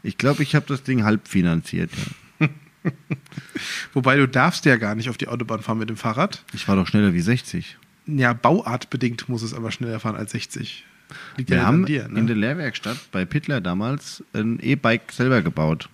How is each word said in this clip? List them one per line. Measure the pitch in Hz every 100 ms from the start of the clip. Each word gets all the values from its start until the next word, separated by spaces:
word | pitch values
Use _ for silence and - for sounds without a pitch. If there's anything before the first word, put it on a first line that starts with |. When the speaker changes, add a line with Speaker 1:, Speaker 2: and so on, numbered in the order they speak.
Speaker 1:
ich | - -
glaub, | 123 147
ich | 143
hab | 151 -
das | 135
Ding | - 127
halb | 107 107 -
finanziert. | 95 87 82 - 87 85 - - - - _
Ja. | 151 - - _
Speaker 2:
<laughs> | 170 - _ 135 _ - - - - - -
Wobei, | 139 127 139
du | 135
darfst | 123 156 - 156
ja | 120
gar | 107
nicht | 110 117
auf | 117
die | 131
Autobahn | 120 117 110
fahren | 120 113
mit | 113
dem | 110
Fahrrad. | 117 110 190 - -
Speaker 1:
Ich | - -
fahr | 98
doch | 90
schneller | 107 101
wie | 87
sechzig. | 85 123 - 85 - - _ _ -
Speaker 2:
Ja, | 147 123
bauartbedingt | 117 120 185 220 120 - 120 123 117 -
muss | 120
es | 110
aber | 120 113
schneller | - 120 110
fahren | 113 104
als | 107
sechzig. | - - - 113 - - _ _ - - -
Liegt | 131
Speaker 1:
Wir | -
Speaker 2:
ja | 98
Speaker 1:
haben | 156
Speaker 2:
an | 190
dir, | 143 113
ne? | 107
Speaker 1:
in | 113
der | 107
Lehrwerkstatt | 110 165 139 - 104 127 -
bei | 95
Pittler | 92 147 147 135
damals | 90 90 113 143 - - -
ein | - 110 117
E-Bike | 120 139 117 113 -
selber | - 123 127
gebaut. | 82 - 78 80 -